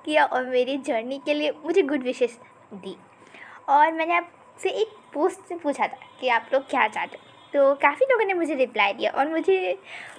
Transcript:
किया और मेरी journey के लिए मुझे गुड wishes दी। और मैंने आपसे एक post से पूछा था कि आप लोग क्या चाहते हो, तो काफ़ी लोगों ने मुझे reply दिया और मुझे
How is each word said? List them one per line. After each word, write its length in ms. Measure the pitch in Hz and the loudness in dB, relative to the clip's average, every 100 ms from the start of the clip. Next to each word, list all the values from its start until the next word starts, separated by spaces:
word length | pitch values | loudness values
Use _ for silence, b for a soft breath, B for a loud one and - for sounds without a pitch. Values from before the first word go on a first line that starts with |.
| - | 0
किया 200 | 302 285 | 2 2
और 200 | 254 254 | 0 0
मेरी 320 | 254 247 277 | 0 0 -2
journey 400 | 285 233 240 277 294 | -2 -4 -4 -8 -2
के 80 | |
लिए 180 | 294 294 - 302 | -2 -2 -4 0
मुझे 160 | 349 | 2
गुड 220 | 285 294 | 2 0
wishes 360 | 254 247 240 - B - - | -4 -2 -2 -4 B -20 -20
दी। 220 | 202 196 175 - _ B B B B - | -16 -16 -16 -20 _ B B B B 2
और 220 | 285 311 | 4 4
मैंने 240 | 320 320 349 | 2 0 0
आपसे 540 | 339 - - - 381 | -2 -16 -20 -8 -6
एक 260 | 392 440 - - | -2 -4 -6 -12
post 320 | 285 349 359 - | -2 -2 -2 -12
से 100 | 339 | -6
पूछा 320 | 294 269 208 | -4 -2 -4
था 100 | - - - | -4 -18 -6
कि 100 | 254 | 0
आप 200 | 233 - | 0 2
लोग 160 | 269 277 | -2 0
क्या 180 | 262 220 | 0 0
चाहते 300 | 208 175 - | -2 -8 -12
हो, 60 | - - - | -20 -20 -4
तो 200 | 285 269 277 | 2 4 4
काफ़ी 280 | 285 294 539 | 2 2 2
लोगों 200 | 480 403 | 2 2
ने 80 | |
मुझे 220 | 370 311 294 | 0 -2 0
reply 380 | 247 220 202 | -2 0 0
दिया 180 | 214 208 | 0 -4
और 180 | - 285 | 0 -2
मुझे 500 | 320 320 381 370 381 B B B | 0 2 0 0 -6 B B B